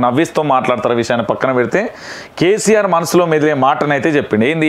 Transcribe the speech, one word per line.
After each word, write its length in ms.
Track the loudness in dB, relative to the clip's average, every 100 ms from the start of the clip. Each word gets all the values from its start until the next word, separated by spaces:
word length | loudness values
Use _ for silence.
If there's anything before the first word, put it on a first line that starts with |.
నవ్విస్తూ 360 | 0 0 -2 -2 0
మాట్లాడతారా 420 | 0 0 -2 0 0
విషయాన్ని 260 | 0 -2 -2
పక్కన 180 | -2 0 0
పెడితే 220 | 0 -2 -4 -8 -16 -18 -18 -2
కేసీఆర్ 500 | 0 2 2 2 2
మనసులో 300 | 0 2 2 2
మెదిలే 220 | 2 2 2 2
మాటనైతే 440 | 2 0 0 0 0
చెప్పిండు. 280 | 0 0 0
ఏంది 160 | 0